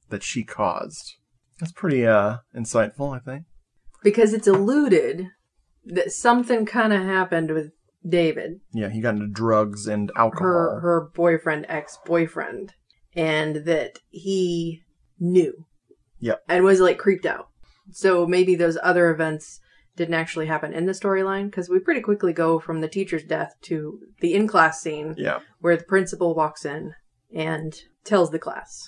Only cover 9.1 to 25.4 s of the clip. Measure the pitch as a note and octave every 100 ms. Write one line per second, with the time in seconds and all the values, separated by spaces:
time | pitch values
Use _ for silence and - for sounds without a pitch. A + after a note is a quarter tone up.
9.1 | G#2 G#2 G#2 A2+ G#2+ G#2+ G#2 G#2+ G#2 G#2
10.1 | - A#2 F#3 F#3 F3 E3 - F3 E3+ E3
11.1 | - E3+ D#3+ E3 D3+ D3+ D#3 - - -
12.1 | E3+ E3 - D3 A#2+ G3+ _ _ _ _
13.1 | F3 D#3+ D3+ D#3 D3+ D#3 D#3 B2 - _
14.1 | - F#3+ F#3+ F3+ E3+ E3+ E3 _ _ _
15.1 | - F3 F3+ D3+ - - _ _ _ _
16.1 | - A#2 - - F3+ F#3+ F#3+ F#3 - G3+
17.1 | F#3 - - - _ - _ G3 - F#3+
18.1 | F3+ E3+ F3+ F#3 F3 E3+ D#3+ F3 F3 E3+
19.1 | D#3+ D#3+ D#3 - - _ _ _ - E3
20.1 | E3 E3 E3 D#3 D#3 D3 D#3+ F3+ F#3+ G3+
21.1 | F#3+ F#3+ G3 G3+ G3 F3 F#3 F#3+ C#4+ A3+
22.1 | G3+ F#3 D#3+ E3 E3 - D#3+ D#3 G3 G3
23.1 | D#3+ D3+ D#3 D#3 _ - D#3+ D3+ - -
24.1 | - E3+ G3 G#3+ F#3+ D#3+ - D#3+ D3+ D3+
25.1 | D#3 - -